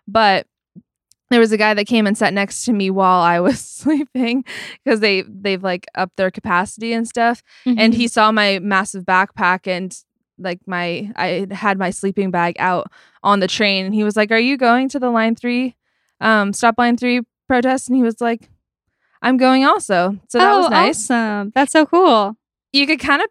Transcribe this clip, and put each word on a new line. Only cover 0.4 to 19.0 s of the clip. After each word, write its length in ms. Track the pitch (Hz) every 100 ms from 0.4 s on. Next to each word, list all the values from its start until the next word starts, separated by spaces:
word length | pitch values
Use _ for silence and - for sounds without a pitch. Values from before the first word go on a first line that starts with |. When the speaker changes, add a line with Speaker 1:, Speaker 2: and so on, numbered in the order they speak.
| - _ _ - _ _ _ _ -
Speaker 1:
there 80 | 240
was 120 | 226
a 40 | 214
guy 180 | 214
that 100 | 208 208
came 220 | 233 208
and 100 | 214
sat 160 | 202
next 300 | 196 196 -
to 80 | -
me 180 | 208 190
while 300 | 190 185 180
I 180 | 170 170
was 220 | 180 247
<laughs> 200 | - -
sleeping 600 | 269 302 302 254 233 254 - - - -
'cause 140 | 262 226
they, 240 | 214 190
they've, 400 | - 196 202 185
like, 240 | 190 180 -
upped 220 | - 185 -
their 140 | 190
capacity 640 | 214 220 175 202 - 226
and 140 | 233 226
stuff. 360 | 240 233 240 _ _
And 140 | 254 226
Speaker 2:
Mm-hmm. 140 | 226
Speaker 1:
he 160 | 226 233
saw 240 | 233 214
my 260 | 220 208 196
massive 460 | 202 190 202 196
backpack 600 | 180 185 196 - 180 185 190
and, 280 | 180 185 - _ _ _ -
like, 200 | 185 180 -
my, 460 | 180 175 170 208 -
I 300 | 180 180 196
had 260 | 190 208 190
my 120 | 185
sleeping 400 | - 196 196 190
bag 240 | 175 175 -
out 280 | 185 175 - _ _ _
on 160 | 196 202
the 60 | 190
train. 360 | - 208 196
And 100 | 190
he 80 | 214
was 120 | 208 214
like, 160 | 214
"Are 60 | 226
you 160 | 247 277
going 320 | 240 247 262
to 100 | 277
the 120 | 247
Line 260 | 233 220 226
Three, 400 | 240 240 254 - _ _ _ -
um, 320 | 214 214 202
Stop 240 | 196 233 226
Line 180 | 240 233
Three 240 | 247 247 233 _ -
protest?" 420 | 254 254 262 -
And 80 | 254
he 60 |
was 180 | 233 220
like, 280 | 233 226 _ _ _ _ _ _